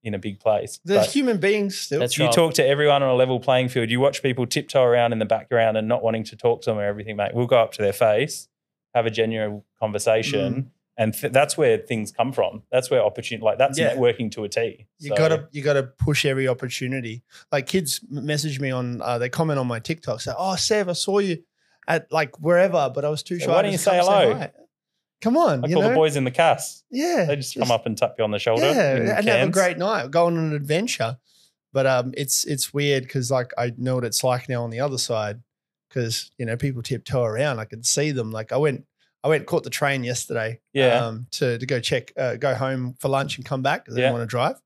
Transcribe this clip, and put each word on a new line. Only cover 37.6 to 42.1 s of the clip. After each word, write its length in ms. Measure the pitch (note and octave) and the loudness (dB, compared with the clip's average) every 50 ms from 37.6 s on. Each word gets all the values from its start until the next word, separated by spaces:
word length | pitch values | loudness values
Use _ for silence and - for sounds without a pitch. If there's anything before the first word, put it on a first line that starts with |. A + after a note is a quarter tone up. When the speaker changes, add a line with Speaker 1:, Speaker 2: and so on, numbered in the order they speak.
| A2 | -8
Speaker 2:
can 180 | - - A2+ | -10 -14 -6
see 300 | A#2 - - D3 D3 D#3 | -4 -2 0 0 0 0
them. 180 | C#3+ B2 A2+ A2 | -2 -4 -4 -6
Like, 220 | A2 A2 A2 - | -6 -8 -6 -4
I 60 | B2 C3 | -2 0
went, 260 | D3+ D3+ C3 - - _ _ _ _ _ _ _ - | 0 0 0 -4 -10 _ _ _ _ _ _ _ 0
I 40 | C#3 | 0
went, 180 | D#3 C#3+ A2 | 0 0 0
caught 180 | - F3 E3 - | -2 -2 -2 -2
the 60 | C3 | -4
train 340 | - - D3 C#3 C#3 C3 B2 | -4 -2 0 0 0 0 -2
yesterday, 560 | B2 B2 B2 - - B2 A#2 A2 A2+ A#2 - _ _ | -4 -6 -6 -6 -6 -4 -4 -4 -4 -8 -10 _ _
Speaker 1:
Yeah. 320 | _ C#3 C3 B2 A#2 B2 A#2+ | _ 4 4 4 4 4 0
Speaker 2:
um, 220 | A2+ A2 A2 B2 - | -2 -6 -10 -12 -10
to, 260 | - - C#3+ B2+ A#2+ A2+ | -4 -2 -2 -2 -2 -4
to 80 | B2+ | -4
go 140 | B2+ C#3+ A#2+ | -4 -4 -4
check, 320 | A2+ - D3 B2 - - | -2 -2 -2 -2 -4 -6